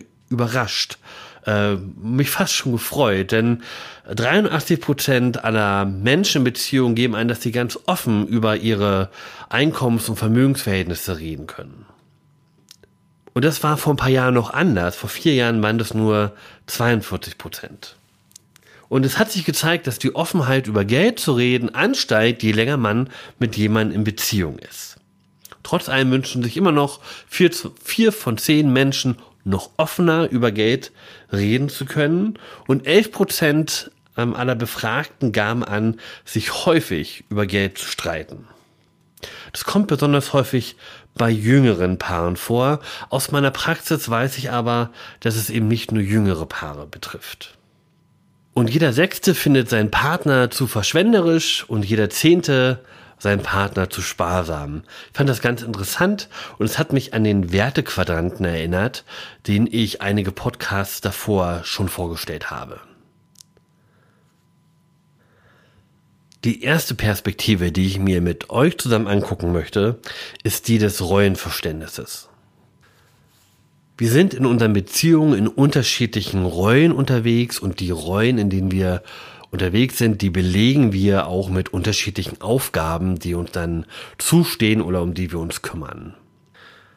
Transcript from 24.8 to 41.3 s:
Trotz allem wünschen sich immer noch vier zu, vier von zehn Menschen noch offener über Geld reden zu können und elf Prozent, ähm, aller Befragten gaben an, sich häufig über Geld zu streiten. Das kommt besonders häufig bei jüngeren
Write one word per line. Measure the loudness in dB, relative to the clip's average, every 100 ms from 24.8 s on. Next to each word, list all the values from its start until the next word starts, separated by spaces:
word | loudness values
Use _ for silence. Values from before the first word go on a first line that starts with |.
| -18 -20 _ _ _ _ -20 -20
Trotz | -4 -4 0
allem | 0 2
wünschen | 2 0 -4
sich | -2 2
immer | 2
noch | 4 2 -2 -18 -20 -8
vier | 2 2
zu, | 2 -8 -12
vier | -6 2 2
von | 2 -2 -2
zehn | 2 4 4
Menschen | 4 4 2 -2 -2 -6 _ -2
noch | -2 -2 -4
offener | -2 2 2 4 2
über | 2 0
Geld | 2 2 2 -4 -20 -20 -20 -6
reden | -2 2 2 0
zu | -4 -6
können | -2 0 2 0 -4 -12 -10 -2
und | 0 4
elf | 4 4
Prozent, | 0 -2 0 2 2 0 -4 -8 -16 _ -4
ähm, | -2 -2
aller | -2 -2
Befragten | -4 -4 -4 -2 -4 -4 -2
gaben | 0 0 -2
an, | -2 0 0 -2 -8 -20 -8
sich | -4 -4 -2 2
häufig | 2 2 -4 -4 -10 -8
über | -4 0
Geld | 0 -2 -4
zu | -10
streiten. | -8 -6 -6 -8 -16 -20 -20 _ _ _ _ _ _ -18 -18 -16
Das | -10
kommt | -2 0 2
besonders | 2 2 2 2
häufig | 0 0 0 -4 -10 -20 -20 -12
bei | -2
jüngeren | 0